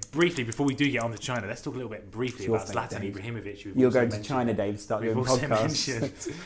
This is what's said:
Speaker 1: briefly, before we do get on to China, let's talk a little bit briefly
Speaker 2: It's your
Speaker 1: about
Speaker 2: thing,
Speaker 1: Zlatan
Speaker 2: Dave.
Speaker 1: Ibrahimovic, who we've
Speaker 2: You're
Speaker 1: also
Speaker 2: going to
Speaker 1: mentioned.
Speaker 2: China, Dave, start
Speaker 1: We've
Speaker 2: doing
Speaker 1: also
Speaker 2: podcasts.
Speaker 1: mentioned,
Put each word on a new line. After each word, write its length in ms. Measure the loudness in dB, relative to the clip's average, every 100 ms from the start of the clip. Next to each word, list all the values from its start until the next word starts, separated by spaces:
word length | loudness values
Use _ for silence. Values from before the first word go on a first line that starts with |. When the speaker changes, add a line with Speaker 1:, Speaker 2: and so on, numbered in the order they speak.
| -6
Speaker 1:
briefly, 320 | 2 4 4
before 200 | -2 2
we 100 | 2 4
do 120 | 2
get 120 | 2
on 80 | 0
to 80 | -4
China, 280 | -4 -4 -4
let's 120 | -6
talk 140 | -6
a 20 | -6
little 140 | -8
bit 180 | -8 -10
briefly 320 | -4 -4 -2
Speaker 2:
It's 20 | 0
your 100 | 0
Speaker 1:
about 340 | 0 -4 -4
Speaker 2:
thing, 100 | -4
Speaker 1:
Zlatan 20 |
Speaker 2:
Dave. 120 | -6
Speaker 1:
Ibrahimovic, 480 | -6 -8 -8 -8 -10
who 80 | -2
we've 60 | 6
Speaker 2:
You're 80 | 6
Speaker 1:
also 100 | 6
Speaker 2:
going 120 | 4
to 60 | 0
Speaker 1:
mentioned. 80 |
Speaker 2:
China, 300 | -2 0 2
Dave, 260 | 2 0 -2
start 220 | -2 -2
Speaker 1:
We've 100 | 0
Speaker 2:
doing 120 | 0 2
Speaker 1:
also 180 | 2 2
Speaker 2:
podcasts. 540 | 2 2 0 0 -2
Speaker 1:
mentioned, 340 | -4 -4 -10 -10